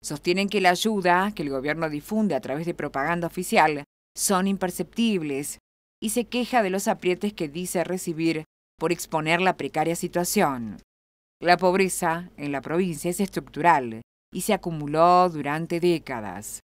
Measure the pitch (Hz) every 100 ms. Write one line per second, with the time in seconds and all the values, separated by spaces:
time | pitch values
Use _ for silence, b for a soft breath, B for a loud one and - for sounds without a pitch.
0 | - 151 - 180 196 208 185 175 220 214
1 | 180 175 196 208 147 135 139 151 160 147
2 | - 214 208 170 - 139 170 165 147 135
3 | 143 170 170 - 180 214 156 147 143 _
4 | _ - - 190 190 196 185 175 170 -
5 | 233 196 151 135 147 - _ _ _ _
6 | 220 226 220 247 240 254 196 190 226 180
7 | 180 180 208 208 160 143 180 185 165 180
8 | - 160 165 160 151 _ _ _ 160 170
9 | - 160 156 170 185 170 143 156 156 170
10 | 180 180 175 - 170 131 113 95 _ _
11 | _ _ _ _ 165 175 185 185 190 -
12 | 175 165 180 - 143 139 131 160 190 151
13 | 175 175 196 - 143 - 165 156 123 110
14 | - _ _ - 185 196 - 160 147 156
15 | 170 180 180 160 143 151 165 170 175 165
16 | - 127 104 92 107 -